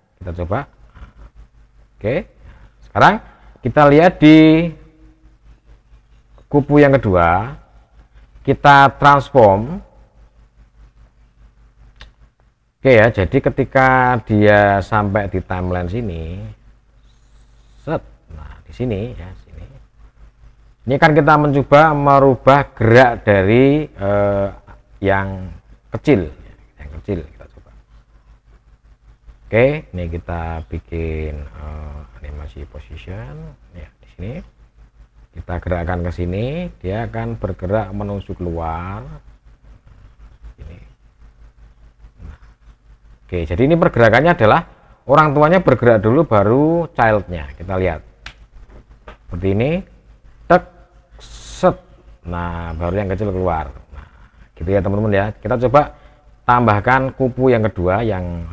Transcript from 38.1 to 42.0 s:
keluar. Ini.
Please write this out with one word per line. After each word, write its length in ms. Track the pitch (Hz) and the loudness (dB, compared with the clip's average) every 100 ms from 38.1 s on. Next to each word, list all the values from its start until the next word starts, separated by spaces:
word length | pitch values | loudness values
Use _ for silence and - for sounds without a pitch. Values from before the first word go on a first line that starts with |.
| 101 - | -10 -10
keluar. 720 | 90 87 82 80 82 90 104 143 151 - - _ _ - - - - - _ - _ - - | -10 -8 -8 -8 -8 -10 -12 -16 -20 -20 -20 _ _ -20 -20 -20 -20 -20 _ -20 _ -20 -20
Ini. 200 | 78 85 - _ _ _ - _ - _ - _ - _ | -20 -20 -20 _ _ _ -20 _ -20 _ -20 _ -20 _